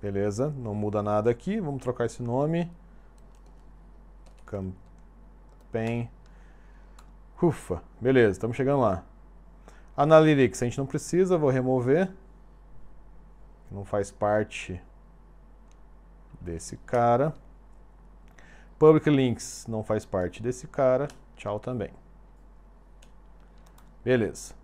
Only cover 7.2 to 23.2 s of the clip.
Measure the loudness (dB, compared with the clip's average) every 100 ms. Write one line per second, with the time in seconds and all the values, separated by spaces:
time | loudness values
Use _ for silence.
7.2 | -20 -2 0 0 -8 -10 -10 -6 2 4
8.2 | 4 2 -6 -2 0 2 0 -2 -8 -20
9.2 | -20 -20 -20 -20 -20 -20 -16 -2 8 8
10.2 | 8 6 4 2 -4 -4 -6 -6 -2 0
11.2 | 2 4 4 2 2 0 4 2 2 -4
12.2 | -20 -20 -20 -20 -20 -18 -18 -20 -20 -20
13.2 | -20 -20 -20 -20 -16 -14 -6 -4 -4 -4
14.2 | 0 0 -2 -8 -12 -12 -14 -20 -20 -20
15.2 | -20 -20 -20 -20 -20 -20 -20 -20 -20 -20
16.2 | -20 -16 -10 -10 -10 -16 -6 0 2 2
17.2 | 0 -4 -18 -20 -20 -20 -20 -20 -20 -20
18.2 | -20 -20 -20 -20 -20 4 6 8 6 2
19.2 | 2 -2 -8 -14 -8 -8 -4 -4 -2 -4
20.2 | -4 -6 -8 -8 -10 0 2 2 -2 -10
21.2 | -20 -14 -8 -8 -6 -8 -8 -12 -20 -20
22.2 | -20 -20 -20 -20 -20 -20 -20 -20 -20 -20